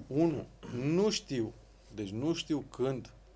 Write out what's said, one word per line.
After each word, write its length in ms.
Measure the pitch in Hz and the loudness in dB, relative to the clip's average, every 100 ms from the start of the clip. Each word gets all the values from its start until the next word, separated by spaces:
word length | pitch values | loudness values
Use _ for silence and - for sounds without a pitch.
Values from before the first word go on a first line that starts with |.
| - | -2
unu, 380 | 135 165 127 - - 113 120 | 4 4 2 -4 -12 -8 -2
nu 340 | 139 170 214 | 2 4 4
știu, 440 | - - 131 110 - - - - 110 | 2 -2 -2 -2 -6 -18 -20 -12 -6
deci 140 | 98 | -4
nu 240 | 107 151 | 0 0
știu 300 | 165 - 147 - | 0 0 -2 -2
când 420 | - 127 127 - - - | -2 0 0 -6 -16 -20